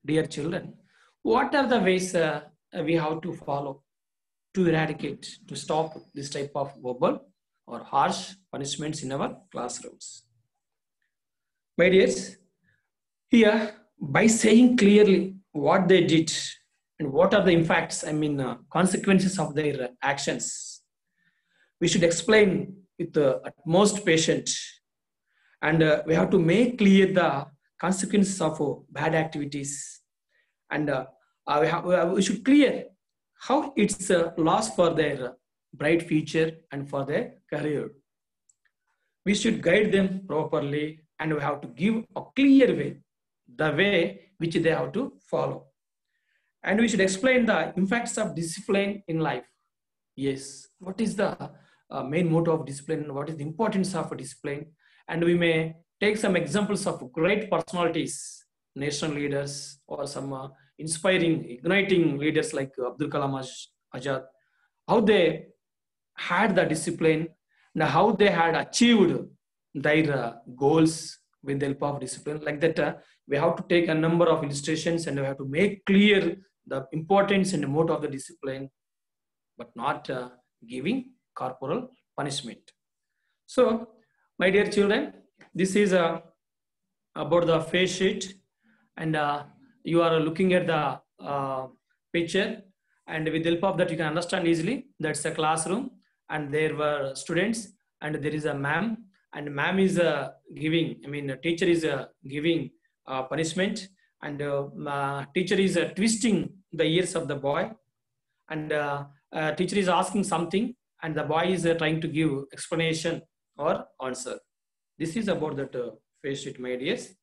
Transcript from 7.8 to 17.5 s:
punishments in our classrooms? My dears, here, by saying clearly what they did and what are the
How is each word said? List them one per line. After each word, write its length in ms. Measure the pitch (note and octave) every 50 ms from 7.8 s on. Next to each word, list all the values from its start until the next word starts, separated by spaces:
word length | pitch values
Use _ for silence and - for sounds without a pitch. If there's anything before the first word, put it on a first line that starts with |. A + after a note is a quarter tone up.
| - - - C#3+ D3 F3+ F#3+ - - - - _ _ _
punishments 520 | - C3+ C#3 C#3 - - D3+ D#3 C#3+ - -
in 80 | B2+
our 260 | C3+ C#3+ G3+ C4+ - - _ _
classrooms? 720 | - B2 A#2+ - - - - - - _ - - - - _ _ _ _ _ _ _ _ _ _ _ _ _ _ _ _ _ _ _ _ _ _ _ _ _ _ _ _ _ _ _
My 120 | - E3+ F#3
dears, 480 | F#3 F#3+ A3+ - - - - - - _ _ _ _ _ _ _ _ _ _ _ _ _ _ _ _ _ _ _
here, 460 | - A#3 A3 G#3 G#3+ A3+ - - - - _ _ _ _
by 280 | - C#3+ C3+ D#3+ G#3
saying 500 | A3+ A3 - - G#3+ A3 A#3 B3+ B3 B3
clearly 580 | - G#3 G3 G#3 G#3 G#3 G3 F#3+ F3 F#3+ - - - _ _
what 360 | _ D3+ C#3 D3 F3 F#3+ F#3
they 160 | F3 F#3+ F3+ E3+
did 300 | C#3 D#3+ D#3+ D#3+ - - - - - - _ _ _ _ _ _ _ _ _
and 120 | D#3 C#3
what 220 | C3 D3 F3+ G3 G#3+
are 100 | G#3 F3
the 80 | F#3+